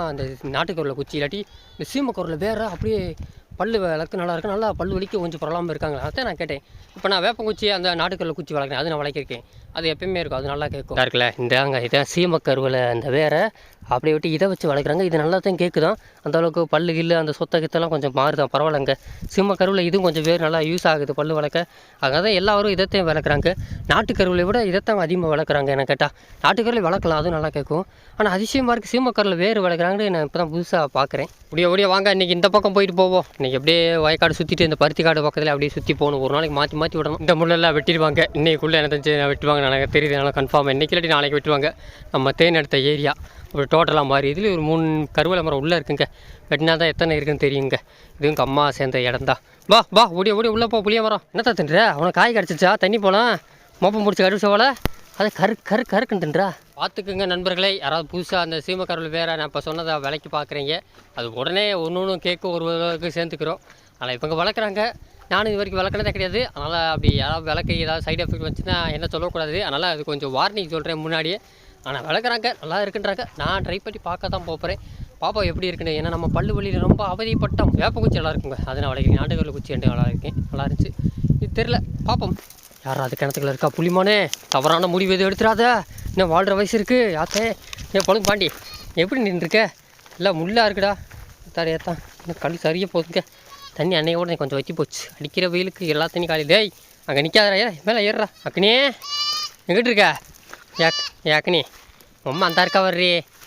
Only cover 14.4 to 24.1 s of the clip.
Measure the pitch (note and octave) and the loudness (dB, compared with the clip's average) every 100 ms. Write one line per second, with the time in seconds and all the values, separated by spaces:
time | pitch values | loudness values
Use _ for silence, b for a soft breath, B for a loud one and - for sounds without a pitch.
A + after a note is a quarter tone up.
14.4 | G3 F#3 E3 C#3 C#3 D#3 F#3 D#3+ D3+ F#3 | 0 0 0 0 0 0 2 2 2 0
15.4 | G3 F3 F3 E3 D#3+ G#3+ b b D3+ D#3+ | 0 0 0 2 0 0 b b -2 0
16.4 | E3 E3 E3 D#3 F3 D#3+ E3 E3 D#3 C#3+ | 2 0 0 0 0 0 2 2 0 -4
17.4 | E3+ E3+ D#3 E3 E3 D#3 C#3 B2+ C#3 D#3 | -2 0 0 -2 0 0 0 2 2 2
18.4 | C3+ C#3 D#3 D3 C3+ C3+ B B B - | 0 2 2 0 0 -2 B B B 0
19.4 | G3 F#3 F#3+ G3 E3+ F#3+ F3+ D#3 D#3 E3+ | 2 2 2 2 2 2 2 0 2 2
20.4 | D#3 E3 D#3 F3 F3 D#3 C#3+ D3 D3+ D#3 | 2 0 0 0 2 2 0 -2 -2 0
21.4 | D3 E3 E3+ B B B C3+ D3 G#3 F#3+ | 0 -2 -4 B B B 0 2 2 2
22.4 | G3 G#3 G#3 F3+ F#3+ G3+ E3+ D#3 D3 D3 | 2 2 2 0 0 2 2 0 0 2
23.4 | D#3+ F#3+ B B - D#3 A3 | 2 0 B B 0 2 2